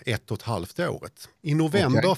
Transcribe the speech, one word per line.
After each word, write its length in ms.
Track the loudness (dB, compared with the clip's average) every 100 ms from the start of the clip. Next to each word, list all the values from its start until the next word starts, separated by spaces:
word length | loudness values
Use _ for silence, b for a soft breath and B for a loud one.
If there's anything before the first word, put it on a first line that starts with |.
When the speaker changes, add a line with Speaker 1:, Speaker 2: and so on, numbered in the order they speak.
| -4
Speaker 1:
ett 260 | -4 -4
och 60 | -8
ett 60 |
halvt 360 | -4 -4 -6 -6
året. 500 | -4 -6 -10 -16 -20 _
I 120 | -2 0
november 440 | 2 2 4 4
Speaker 2:
Okej. 100 | 4